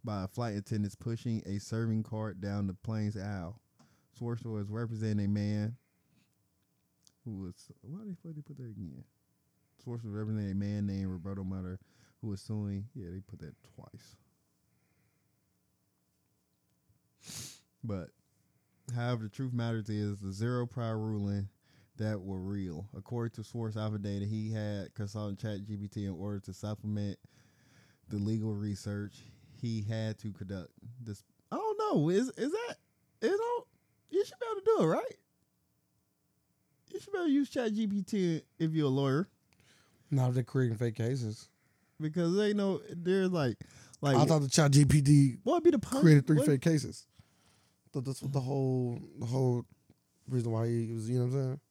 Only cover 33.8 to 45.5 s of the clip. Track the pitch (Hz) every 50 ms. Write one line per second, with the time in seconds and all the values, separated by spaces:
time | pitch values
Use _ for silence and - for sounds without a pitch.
33.8 | _ _ _ _ _ _ - 370 440 - - _ 494 453 440 392 381 427 453 381
34.8 | 208 160 185 294 453 539 - _ _ _ _ _ _ _ _ _ _ _ _ _
35.8 | _ _ _ _ _ _ _ _ _ _ _ _ _ _ _ _ _ _ _ _
36.8 | _ _ - 370 - 392 392 370 349 320 269 285 277 - - 285 240 220 214 214
37.8 | 226 202 202 202 185 - - 202 185 170 165 151 - _ _ - 165 160 156 160
38.8 | 147 139 131 139 139 135 131 147 196 - _ _ _ _ _ _ _ _ _ _
39.8 | _ _ _ _ _ _ 147 135 127 123 123 131 120 - - 135 127 120 113 104
40.8 | 123 120 110 - 110 117 135 131 120 110 107 - - _ _ _ _ _ _ _
41.8 | _ _ _ _ 151 156 151 175 170 170 180 202 214 208 208 208 196 196 185 -
42.8 | - - 170 175 165 180 185 196 190 185 185 170 143 123 104 _ - - - -
43.8 | - - - _ - 143 135 131 151 147 160 151 143 131 - - 156 143 139 143
44.8 | 147 131 143 156 139 139 147 143 139 135 117 - - 233